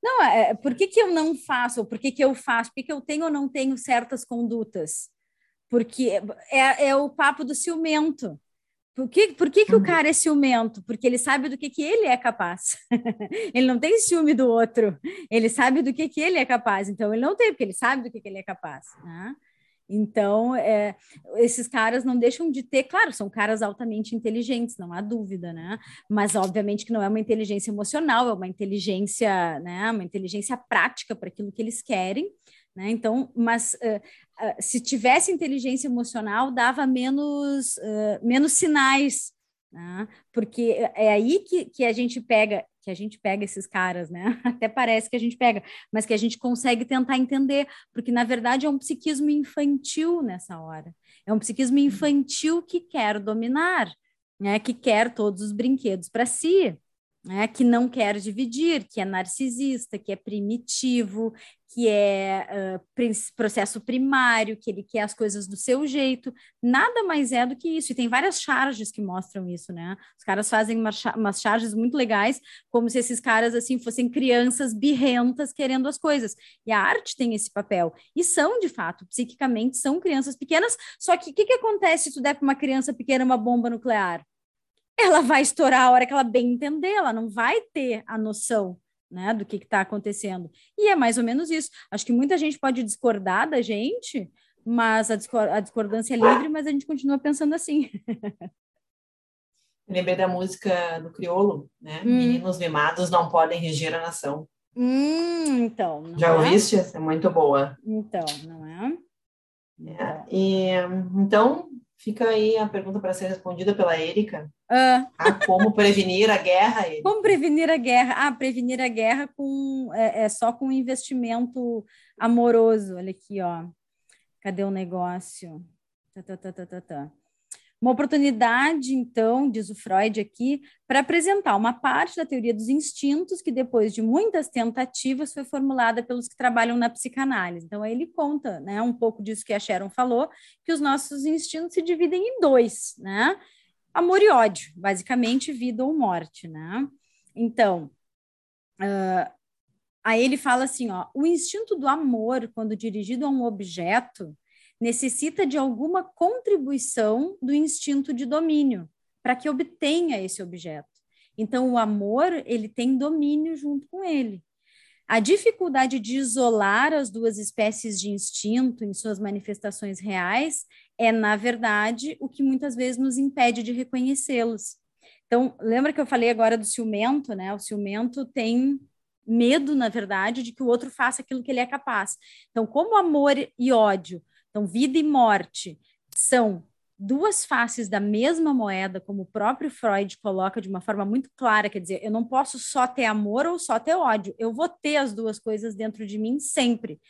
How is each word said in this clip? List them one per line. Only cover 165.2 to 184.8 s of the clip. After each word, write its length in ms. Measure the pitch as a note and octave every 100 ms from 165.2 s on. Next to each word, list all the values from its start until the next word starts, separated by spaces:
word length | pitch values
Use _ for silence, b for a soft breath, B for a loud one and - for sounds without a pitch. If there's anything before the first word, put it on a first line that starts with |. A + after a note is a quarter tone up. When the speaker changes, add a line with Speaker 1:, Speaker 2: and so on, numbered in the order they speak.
| G#3+ G4 A#4 - F4 C4 C4 B3+
Speaker 1:
de 160 | G#3
isolar 760 | C4+ C4 A#3+ B3 A3 G3 G#3+ C#4+
as 200 | D#4 A#3+
duas 260 | A3 A3+ G#3
espécies 640 | G3+ - G#3+ A3 A3+ G3
de 100 | G3+
instinto 760 | G3+ - - G#3 A#3+ B3+ A#3+
em 100 | G#3
suas 260 | F#3+ A3 G3
manifestações 800 | G#3 G3+ G3+ G#3 G#3 - G3+ F#3+
reais 640 | G3+ F#3 F3+ A3+ D#4 - - b b -
é, 140 | A3+
na 240 | A3+ G#3+
verdade, 840 | G#3 A#3+ A#3 A3+ G#3 G#3+ A#3+ C#4+ -
o 80 | C4
que 140 | -
muitas 340 | C4+ C4 C#4+
vezes 220 | A#3+ B3+ A#3+
nos 200 | C4+ B3
impede 440 | C#4 C#4 A#3+ A#3
de 100 | A3+
reconhecê-los. 1080 | A#3+ B3+ B3+ B3+ C#4 - B3 A#3 A3 - - _ _ b b _
Então, 280 | A#3+ C4 -
lembra 340 | A3 A#3+ D4
que 80 | D4+
eu 40 |
falei 240 | C#4 B3 A#3
agora 280 | A3+ A3+ A#3
do 80 |
ciumento, 680 | G#3 - A3 G3+ A#3 D4 C4+
né? 180 | G3 F#3+
O 60 | G3+
ciumento 640 | - G#3 G3 G#3 A#3+ B3+
tem 540 | C4 C4+ A3+ A#3+ C4+ C#4 - _ _ _ -
medo, 480 | A#3 A#3+ D4+ C#4
na 140 | C#4+ A3+
verdade, 520 | A3+ G3 G3 G3+ A#3+
de 100 | A#3
que 120 | -
o 40 | B3+
outro 220 | A#3+ C4
faça 320 | - B3 B3+
aquilo 220 | - C4
que 80 | A#3+
ele 80 | B3+
é 60 |
capaz. 500 | B3 C#4 C4+ G#3+ G3+ - b b b
Então, 160 | A3+
como 320 | A3 C#4 G#4 G#4+
amor 380 | F4 D4 C#4+ C#4 - -
e 140 | B3
ódio, 520 | A#3 G#3+ G3 E3+ F3 - _ _
então 160 | G#3
vida 320 | G3 G#3+